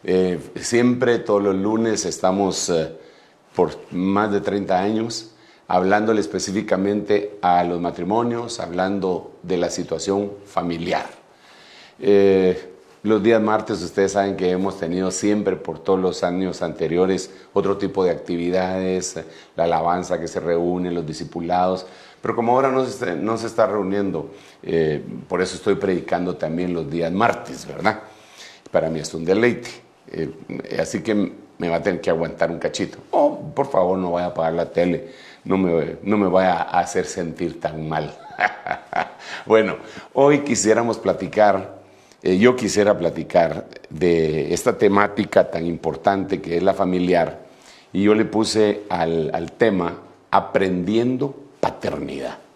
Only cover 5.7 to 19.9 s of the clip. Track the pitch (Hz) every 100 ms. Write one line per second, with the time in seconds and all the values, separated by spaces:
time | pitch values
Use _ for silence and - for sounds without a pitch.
5.7 | 92 95 104 110 110 90 95 101 98 -
6.7 | 92 98 104 104 101 - - 90 87 87
7.7 | 87 85 85 87 113 120 117 120 - 87
8.7 | 87 92 98 92 85 - - 87 90 87
9.7 | - 82 80 98 98 101 - - - 87
10.7 | 82 85 - - - _ _ - - -
11.7 | - - - - 101 98 95 92 90 -
12.7 | - - - 104 110 104 113 107 110 107
13.7 | 101 107 - 98 98 98 92 92 92 95
14.7 | 92 85 90 92 92 104 107 98 92 -
15.7 | 78 - 92 92 87 90 92 92 82 85
16.7 | 80 82 85 92 95 - - - 98 95
17.7 | - - 98 92 85 - 87 87 92 92
18.7 | 92 92 92 90 82 - - - - 85
19.7 | 82 85